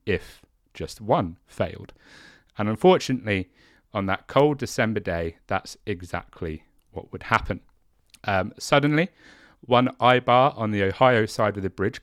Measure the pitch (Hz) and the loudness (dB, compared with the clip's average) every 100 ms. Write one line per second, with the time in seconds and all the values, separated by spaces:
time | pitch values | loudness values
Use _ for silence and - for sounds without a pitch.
0 | - 87 - - _ _ _ - 82 - | -6 -6 -6 -20 _ _ _ -14 -14 -8
1 | 107 123 90 85 _ - 92 - - - | -2 -2 -2 -8 _ -6 -6 -8 -18 -20
2 | _ - - _ _ - 107 110 180 180 | _ -20 -20 _ _ -6 -4 2 4 4
3 | - 127 107 98 - _ _ _ _ 104 | 2 -6 -2 -4 -4 _ _ _ _ -6
4 | 98 95 - 139 147 139 117 - 113 104 | -2 -4 -2 2 2 2 -6 -4 -2 -2
5 | 95 85 82 - - 95 - - - 90 | -4 -4 -4 -8 -6 -6 -6 -14 -10 -10
6 | 87 87 - - 82 78 _ _ _ - | -8 -10 -10 -10 -10 -10 _ _ _ -16
7 | - 95 - 110 - 95 _ _ _ _ | -14 -12 0 0 0 -8 _ _ _ _
8 | _ _ - 95 95 - - 143 147 151 | _ _ -2 -2 -2 -6 0 2 4 0
9 | 180 _ - - _ _ - 123 127 - | -2 _ -20 -20 _ _ 2 2 2 2
10 | 120 127 123 123 139 110 110 104 98 - | 2 4 4 4 4 2 -4 0 0 2
11 | 127 120 107 - 107 98 95 - 98 - | 4 4 0 0 -2 -2 -6 -4 -4 -4